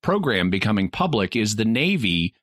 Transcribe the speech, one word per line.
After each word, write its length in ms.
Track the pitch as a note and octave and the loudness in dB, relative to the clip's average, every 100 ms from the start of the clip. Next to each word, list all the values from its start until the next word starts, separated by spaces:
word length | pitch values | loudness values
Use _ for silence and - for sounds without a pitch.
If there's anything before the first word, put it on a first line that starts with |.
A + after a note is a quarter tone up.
program 480 | - G3 E3 G2+ F2+ | -2 0 0 0 0
becoming 400 | F#2+ G#2+ G#2 F#2+ | 0 0 0 0
public 460 | - F3+ C3 F#2 A#2 | -2 0 0 0 -2
is 220 | G#2+ G#2 | -2 0
the 80 | A2+ | 0
Navy, 680 | A#2 D#3+ G3 G#2 E2+ E2+ - | 2 0 0 0 0 -2 -4